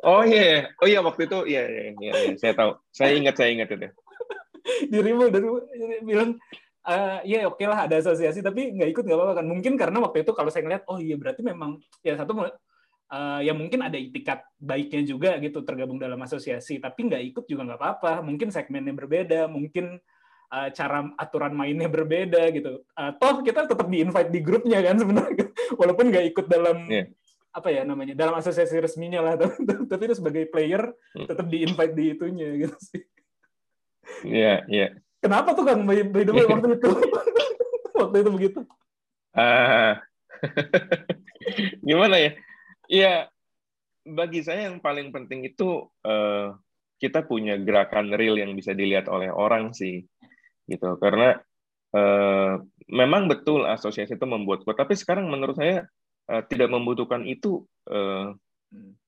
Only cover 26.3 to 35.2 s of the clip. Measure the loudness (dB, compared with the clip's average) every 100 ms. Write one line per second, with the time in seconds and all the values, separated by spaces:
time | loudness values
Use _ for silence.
26.3 | -2 2 2 4 0 0 -2 -4 _ _
27.3 | _ _ -8 -2 -2 -2 -6 -8 -2 -2
28.3 | 0 -2 0 0 0 -2 -4 -6 -2 0
29.3 | 2 0 0 -4 -2 -2 -4 -2 -2 -2
30.3 | -4 -2 -2 0 0 -4 -8 _ -14 -8
31.3 | -6 -4 -2 -2 0 0 0 -2 -2 -8
32.3 | -6 -6 -4 -6 -8 -16 -16 -16 _ _
33.3 | _ _ _ _ _ _ _ -20 -16 -4
34.3 | 2 4 2 0 0 0 -4 _ _